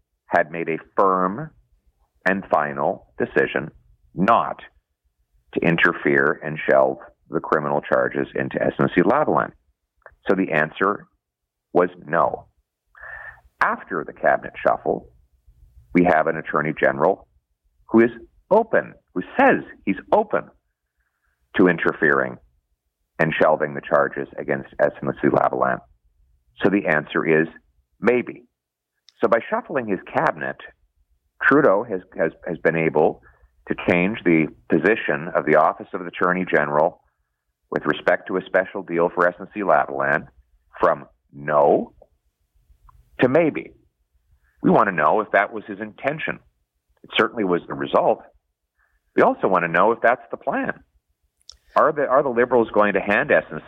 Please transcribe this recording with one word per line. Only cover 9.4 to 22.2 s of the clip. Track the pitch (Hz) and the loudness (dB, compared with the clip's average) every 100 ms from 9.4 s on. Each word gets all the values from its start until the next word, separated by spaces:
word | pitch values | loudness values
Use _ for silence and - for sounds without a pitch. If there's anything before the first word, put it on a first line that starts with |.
| 50 - _ _ _ _ - _ - | -2 -8 _ _ _ _ -20 _ -2
So | 95 | 0
the | 95 | 0
answer | 78 78 - 98 101 - _ _ _ _ _ _ | 0 -2 0 -2 -2 -8 _ _ _ _ _ _
was | - 90 - 71 | 2 2 0 -2
no. | 82 69 - - _ _ _ _ - - - - - _ - | 0 2 0 -12 _ _ _ _ -20 -18 -18 -18 -20 _ -4
After | 185 233 - 82 | -4 -4 -6 -8
the | - | -8
cabinet | - 78 67 - - - | -2 2 2 -2 -4 -2
shuffle, | 60 - - - _ _ _ _ _ - _ - | -2 -2 -6 -8 _ _ _ _ _ -20 _ -2
we | 87 87 | 2 4
have | 78 78 | 4 2
an | 80 | -2
attorney | - 78 76 76 | -4 -4 -2 0
general | 67 67 82 - - _ _ _ _ _ - | -2 2 0 -2 -8 _ _ _ _ _ 0
who | 113 | 4
is | 117 - - _ - | 4 2 -18 _ 0
open, | 208 226 92 62 - _ | 0 2 0 -2 -8 _
who | 90 - - | -8 -4 2
says | 269 185 - - - | 4 2 -2 -8 -6
he's | 95 - | -6 0
open | 208 214 82 - _ _ _ _ _ _ _ _ _ _ - | 0 0 -4 -6 _ _ _ _ _ _ _ _ _ _ 2
to | 92 | 2
interfering | 85 87 78 78 69 | 2 -2 0 2 2